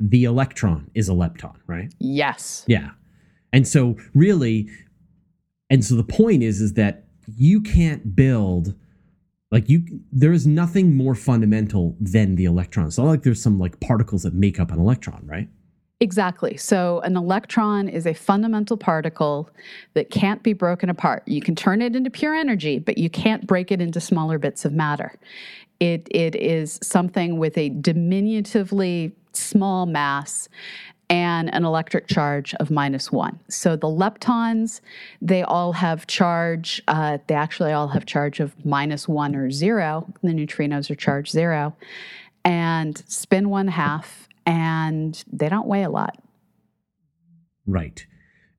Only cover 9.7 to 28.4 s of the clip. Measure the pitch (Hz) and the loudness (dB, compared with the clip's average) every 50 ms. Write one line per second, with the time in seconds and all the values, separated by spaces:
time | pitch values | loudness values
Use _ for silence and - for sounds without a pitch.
9.7 | 151 170 170 - - - - _ 139 127 143 160 175 160 127 151 151 165 175 170 | 4 4 2 -2 -8 -16 -10 _ 2 4 6 6 6 4 4 4 4 2 2 2
10.7 | 170 196 185 170 143 131 131 131 123 - - 127 120 113 110 107 107 110 104 101 | 2 4 4 6 4 4 2 2 0 0 0 2 2 4 4 4 4 2 0 0
11.7 | 104 95 85 85 - - 104 90 95 110 104 95 92 87 92 87 85 90 90 - | 0 0 0 0 -2 -4 -2 0 2 2 4 2 2 2 2 2 2 0 0 -2
12.7 | - 101 80 76 - 120 131 156 156 135 - 131 110 - - 117 101 95 90 85 | -2 -2 -2 0 0 0 2 2 2 2 2 2 0 2 2 2 2 2 0 -2
13.7 | - - - - 120 110 110 - 104 87 - 87 87 92 101 101 87 95 87 - | -4 -4 -2 0 0 0 0 0 -2 -2 -2 0 2 2 2 2 2 0 -2 0
14.7 | 85 82 85 110 131 - - - - - - 73 78 92 - - _ _ _ _ | 0 2 2 2 2 0 -2 -8 -12 -12 -12 -10 -8 -8 -8 -10 _ _ _ _
15.7 | _ _ _ _ _ - 240 185 180 208 190 180 175 - 165 - - - - - | _ _ _ _ _ -2 -2 0 0 0 -2 -2 -2 -4 -6 -6 -6 -6 -2 0
16.7 | 208 185 180 175 175 170 - 180 185 180 170 180 190 208 - - - 233 214 208 | 0 2 2 0 0 -2 -2 -2 -2 0 0 0 -2 -2 -4 -2 -2 0 0 2
17.7 | 208 202 196 - - 165 165 170 160 - - - 196 202 220 226 220 214 208 208 | 0 0 -2 -4 -4 -4 -2 -4 -4 -2 0 0 0 2 0 0 -2 -2 -2 -2
18.7 | 233 208 - 185 160 156 156 160 160 - 156 147 147 147 160 - _ - - - | -4 -4 -2 -2 -2 -2 -2 -4 -4 -2 -2 -2 -2 -4 -6 -10 _ -20 -20 -20
19.7 | - - - _ - 156 147 - - - 202 196 208 - - 226 202 - 180 175 | -20 -20 -18 _ -2 -2 -2 -2 0 0 0 0 0 0 0 -2 0 0 0 -2
20.7 | 175 175 196 180 165 - - 151 117 - - - 151 147 - - 160 - - 190 | 0 0 -2 -2 -2 0 0 0 0 -2 -4 -4 -4 -2 -2 -2 -2 0 0 0
21.7 | 190 220 240 247 233 262 254 226 - - 302 302 311 320 311 269 220 175 147 151 | 2 2 0 0 -2 -2 -2 -4 -4 -2 -2 -2 0 0 0 0 -2 -2 -2 -2
22.7 | 135 - 156 - - - 165 165 - - - 220 220 - 190 - 190 180 180 - | -4 -2 -2 -4 -2 -2 -2 -2 -2 0 0 0 0 0 0 0 0 0 0 0
23.7 | 202 180 175 170 160 175 165 - 175 165 160 160 160 147 147 143 - - - 147 | -2 -2 -2 -2 -4 -6 -2 0 0 0 0 0 -2 -2 -2 -4 -4 -4 -4 -2
24.7 | 147 160 151 147 147 - - - - _ _ - - - - - - - - _ | -2 0 0 -2 -2 -4 -6 -10 -14 _ _ -20 -20 -20 -20 -20 -20 -20 -20 _
25.7 | _ - 175 170 170 165 - - - 170 165 165 - - - 156 165 160 156 160 | _ -2 0 0 0 -2 -4 -4 -2 -2 0 -2 -2 -2 -2 0 0 -2 -2 -6
26.7 | - - - - - 180 175 175 - 190 170 175 165 160 160 151 - 165 151 143 | -8 -10 -4 0 0 0 0 0 -2 -2 -2 -2 -2 -2 -2 -2 0 -2 -2 -2
27.7 | - 151 - 175 160 170 170 175 190 196 202 214 220 214 | -4 -2 -2 0 0 2 0 0 0 0 0 0 -2 -2